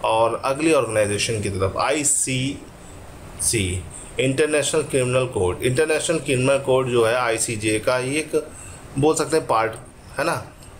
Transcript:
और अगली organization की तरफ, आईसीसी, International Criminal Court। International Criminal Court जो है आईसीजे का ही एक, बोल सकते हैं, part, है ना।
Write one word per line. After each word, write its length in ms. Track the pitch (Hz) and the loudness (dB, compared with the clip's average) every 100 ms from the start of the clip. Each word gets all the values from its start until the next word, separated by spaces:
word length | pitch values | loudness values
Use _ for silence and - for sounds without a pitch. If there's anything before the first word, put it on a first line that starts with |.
और 380 | 120 113 113 113 131 | 2 2 2 2 -2
अगली 280 | 139 160 | 0 2
organization 680 | 151 113 110 104 101 - 113 | 4 2 2 2 0 0 -2
की 80 | 101 | -2
तरफ, 280 | 95 95 - | 0 -2 0
आईसीसी, 2000 | 117 151 143 - - 131 131 143 - - - - - - - - - 117 92 92 85 - - - | 0 0 0 0 0 -2 -2 -6 -12 -20 -18 -18 -18 -18 -18 -6 -2 0 0 -4 -8 -14 -14 -2
International 640 | 131 135 151 151 135 160 | 0 2 2 2 2 0
Criminal 420 | 147 139 127 127 127 | 0 0 2 2 0
Court। 380 | 110 90 87 | 0 0 0
International 560 | 127 127 156 156 151 165 | 0 2 2 2 0 -2
Criminal 380 | 151 127 127 139 | 0 0 2 2
Court 300 | 135 131 127 | 4 2 4
जो 180 | 120 113 | 4 4
है 100 | 123 | 2
आईसीजे 640 | 123 113 - 113 110 107 | 0 0 -2 -2 0 0
का 180 | 104 127 | 2 0
ही 200 | 127 147 | 0 -2
एक, 300 | 151 156 147 - - - - 135 | -2 -2 -4 -14 -18 -18 -10 0
बोल 160 | 147 151 | 2 2
सकते 220 | 143 156 | 2 0
हैं, 100 | 143 | 2
part, 240 | 117 110 - - - - - | 0 0 -4 -16 -20 -16 -4
है 60 | 156 | -2
ना। 260 | 156 - - - - | -2 -6 -18 -20 -6